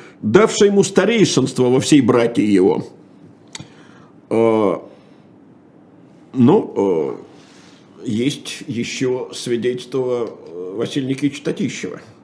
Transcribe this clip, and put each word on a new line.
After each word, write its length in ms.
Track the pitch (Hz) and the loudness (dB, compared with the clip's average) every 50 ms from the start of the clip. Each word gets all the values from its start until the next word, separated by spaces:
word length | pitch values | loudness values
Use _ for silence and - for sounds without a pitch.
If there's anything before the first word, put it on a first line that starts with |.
| - - - - - | -14 -20 -16 -8 -2
давшей 460 | 107 113 185 220 220 220 - 214 202 | 4 4 4 4 4 4 4 4 4
ему 140 | 202 196 190 | 4 4 2
старейшинство 880 | - - - 185 208 233 226 185 - - - 127 - - - 127 123 | 2 2 0 2 2 4 4 2 2 2 0 -2 -2 0 0 0 2
во 100 | 123 127 | 2 2
всей 200 | 117 - 160 143 | 2 4 4 4
братии 440 | 127 107 120 120 117 117 - - 98 | 6 6 4 4 2 2 0 0 0
его». 400 | 107 101 92 92 101 117 - - - - - - - - - - - - _ _ _ - - - - - - - - - - - - - - _ - | 2 4 4 4 4 2 0 -4 -10 -14 -20 -20 -20 -20 -20 -20 -20 -20 _ _ _ -20 -20 -20 -20 -20 -20 -20 -20 -20 -20 -20 -20 -20 -20 _ -4
Э, 480 | - 110 113 113 110 110 107 95 85 - - - - - _ - - _ _ - _ - _ - - _ _ _ _ _ _ _ _ - - - - - - - - | 0 2 2 4 4 2 2 0 0 -2 -6 -14 -20 -20 _ -20 -20 _ _ -20 _ -20 _ -20 -20 _ _ _ _ _ _ _ _ -20 -20 -20 -20 -20 -20 -10 -2
ну, 840 | 135 120 123 175 214 190 - - - 101 98 90 80 73 65 58 - - - - - - - - - - - - - _ _ - - - | 2 4 4 4 4 2 -2 -4 -2 0 0 0 0 -2 -4 -6 -10 -16 -20 -20 -20 -20 -20 -20 -20 -20 -20 -20 -20 _ _ -20 -16 -10
э, 0 | |
есть 580 | 120 107 110 120 139 147 - - - - - - | -6 -4 -2 -2 -4 -4 -6 -12 -14 -14 -14 -12
ещё 640 | - 117 117 120 - - - 135 127 127 127 117 - - | -10 -8 -8 -8 -8 -6 -6 -4 -4 -4 -6 -8 -10 -12
свидетельство, 960 | - - 131 120 117 110 123 123 - - - - 135 127 123 123 120 117 98 | -10 -6 -6 -4 -2 -2 -4 -4 -6 -8 -8 -6 -4 -4 -4 -4 -4 -6 -8
э, 460 | - - - 76 82 87 90 90 95 | -10 -16 -20 -18 -14 -14 -12 -10 -8
Василия 320 | 107 117 - - 147 131 127 | -8 -8 -6 -4 -6 -4 -4
Никитича 340 | 135 131 147 143 143 - - | -6 -4 -4 -6 -6 -6 -8
Татищева. 560 | 165 170 175 208 175 - - - - - - - - - _ | -8 -6 -4 -6 -6 -6 -8 -12 -12 -12 -14 -18 -20 -20 _